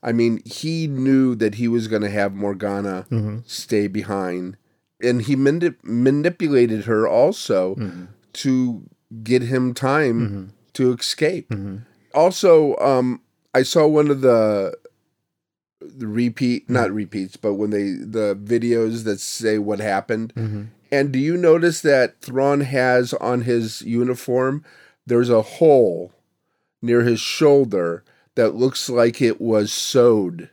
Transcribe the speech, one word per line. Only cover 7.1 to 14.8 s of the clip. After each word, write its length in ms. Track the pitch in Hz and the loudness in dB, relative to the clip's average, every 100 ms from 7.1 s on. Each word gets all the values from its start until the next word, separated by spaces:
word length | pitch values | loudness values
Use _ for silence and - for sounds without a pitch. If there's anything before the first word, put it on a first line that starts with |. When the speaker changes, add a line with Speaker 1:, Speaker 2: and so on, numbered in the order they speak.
| 107 147 220 - 101 92 | 2 2 0 -2 0 0
Speaker 2:
Mm-hmm. 300 | 98 104 87 90 - _ | -4 -8 -10 -18 -20 _
Speaker 1:
to 480 | - 139 131 127 113 - _ _ 113 | -8 -2 0 0 -4 -14 _ _ -16
get 200 | 110 127 | -2 0
him 320 | 120 131 127 | 0 -2 -2
time 460 | 123 135 143 139 117 | -2 -2 0 0 0
Speaker 2:
Mm-hmm. 240 | 110 98 95 _ _ | -2 -6 -12 _ _
Speaker 1:
to 180 | - 127 | 0 0
escape. 560 | 120 - - 156 180 - | 0 -6 -4 -4 -4 -8
Speaker 2:
Mm-hmm. 300 | 104 98 98 117 _ _ | -10 -8 -12 -16 _ _
Speaker 1:
Also, 600 | 139 170 180 190 160 151 - | 2 2 4 6 6 6 2
um, 440 | 135 131 127 123 _ _ _ | 2 2 0 -4 _ _ _
I 80 | 131 | 0
saw 240 | 135 175 151 | 2 4 4
one 240 | 151 151 | 4 2
of 100 | 139 | 2
the, 560 | 131 117 110 104 95 - | 4 4 4 0 -2 -8